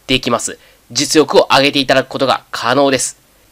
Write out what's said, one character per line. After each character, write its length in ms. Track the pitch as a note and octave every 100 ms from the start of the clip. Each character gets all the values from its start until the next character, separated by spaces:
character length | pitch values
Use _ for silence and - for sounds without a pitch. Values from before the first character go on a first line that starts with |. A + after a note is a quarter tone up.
| -
で 140 | C3
き 100 | -
ま 100 | A#2
す。 200 | - - _ _ _
実 280 | A#2+ C#3 D#3+
力 200 | C#3+ G3
を 80 | -
上 140 | C3+
げ 80 | C#3
て 80 | C#3+
い 80 | C3+
た 80 | C3+
だ 80 |
く 60 | B2+
こ 100 | C3+
と 80 | C3
が 160 | - -
可 240 | - A#2 B2+
能 160 | C#3
で 80 | C3
す。 180 | - - _ _ _